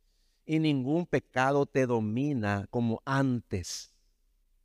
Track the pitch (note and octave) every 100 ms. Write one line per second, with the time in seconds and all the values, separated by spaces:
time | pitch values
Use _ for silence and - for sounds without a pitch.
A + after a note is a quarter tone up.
0 | _ _ _ _ - D#3+ D#3 C#3 B2+ D#3+
1 | F3 C#3 - B2+ C3 C#3+ C#3 C#3 B2+ A#2+
2 | G#2+ A2+ C#3+ C3+ G#2 G2+ F#2+ A#2+ A#2 A2
3 | - C3+ C3+ B2 - F#2+ E2+ - - _
4 | _ _ _ _ _ _